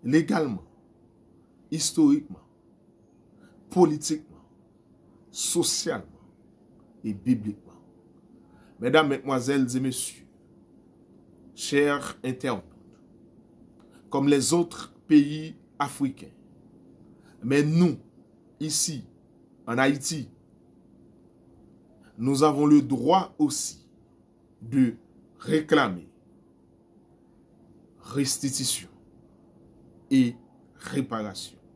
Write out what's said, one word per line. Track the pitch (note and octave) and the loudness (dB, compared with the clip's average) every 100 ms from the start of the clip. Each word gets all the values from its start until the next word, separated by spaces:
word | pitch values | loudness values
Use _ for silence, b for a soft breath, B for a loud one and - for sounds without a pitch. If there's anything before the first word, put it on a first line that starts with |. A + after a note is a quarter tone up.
Légalement, | A2 D3+ D#3+ - D3+ G2 - _ _ _ _ _ _ _ _ _ _ | 2 0 2 -2 -2 -6 -12 _ _ _ _ _ _ _ _ _ _
historiquement, | D#3 - - D3+ D3 - - _ _ _ _ _ _ _ _ _ - b b - | -6 -4 2 4 4 -2 -20 _ _ _ _ _ _ _ _ _ -20 b b -6
politiquement, | - E3+ D3+ - D#3 - - - _ _ _ _ - _ - _ | 4 4 4 -6 -8 -8 -20 -20 _ _ _ _ -20 _ -20 _
socialement | - - F3 E3 - - B2+ - - - _ _ _ _ - - - | -8 -4 0 0 -2 -4 -6 -8 -20 -20 _ _ _ _ -20 -20 -12
et | A2 | -10
bibliquement. | G2 F#2 A#2 G#2 G2+ - - - - - - _ - b b b b | -8 0 0 -2 -10 -16 -20 -20 -20 -20 -20 _ -20 b b b b
Mesdames, | A#2 D3+ D3+ | 2 2 2
Mesdemoiselles | C3+ C3+ C3 A#2+ C#3 B2+ B2+ | -2 -2 -4 0 0 0 -2
et | |
Messieurs, | C3 B2+ - - - _ _ - _ - _ _ _ - - - - - | -4 -6 -8 -12 -20 _ _ -20 _ -20 _ _ _ -20 -20 -20 -20 -12
chers | - C#3+ C#3+ C#3+ C3 - | -2 0 0 -2 -6 -10
internautes, | C3 B2+ C3+ A2 - - - - - - - - - - - - b b - | -10 -6 -6 -6 -10 -20 -20 -20 -20 -20 -20 -20 -20 -20 -20 -20 b b -6
comme | C#3+ C#3 | -2 2
les | C#3+ B2+ | 2 4
autres | E3 E3+ - - - _ | 0 0 -6 -18 -20 _
pays | D3+ C#3+ D3+ D#3 D#3+ _ _ | 6 6 -4 -10 -16 _ _
africains, | C#3 - C#3 C3 - - - - - - - - - b b b | -6 -2 -6 -6 -18 -20 -20 -20 -20 -20 -20 -20 -20 b b b
mais | A#2 C#3+ | -2 2
nous, | D3 E3 F3 B2+ - _ - _ _ _ | 2 4 4 2 -10 _ -20 _ _ _
ici, | D#3 D3 - D3 - - _ _ _ _ - | -6 -2 -4 -6 -14 -20 _ _ _ _ -6
en | A#2 | 0
Haïti, | C3+ C#3 - D#3+ A#2 - _ _ _ - _ - - - - _ - - - - _ - b - | 0 0 -4 -8 -10 -16 _ _ _ -20 _ -20 -20 -20 -20 _ -20 -20 -20 -20 _ -20 b -6
nous | A#2+ C3+ | -2 2
avons | D#3 C#3+ D3 | 2 4 6
le | D3 | 6
droit | B2 B2+ B2 F#3 F#3 - | 4 -2 2 2 2 -2
aussi | D3+ - - - - _ _ _ _ _ _ _ | -2 -2 -8 -12 -20 _ _ _ _ _ _ _
de | A2+ C3 B2+ A2+ _ - _ _ | -4 2 2 0 _ -20 _ _
réclamer | - D#3 D#3 D#3 B2 F2+ D#2+ - _ - _ _ _ _ _ _ _ _ _ _ _ _ - - - _ | -2 -2 2 2 2 -2 -12 -20 _ -20 _ _ _ _ _ _ _ _ _ _ _ _ -20 -20 -20 _
restitution | - C#3 C3+ - C#3 B2+ C3 - - - - - - - - - - - - - - | -10 -4 -2 -2 -4 -4 -4 -4 -8 -20 -20 -20 -20 -20 -20 -20 -20 -20 -20 -20 0
et | C3+ B2 A#2 - _ _ _ | 2 2 0 -20 _ _ _
réparation. | - C#3+ B2+ A2+ G#2 G2+ - - - | -10 -6 -6 -6 -8 -10 -16 -18 -20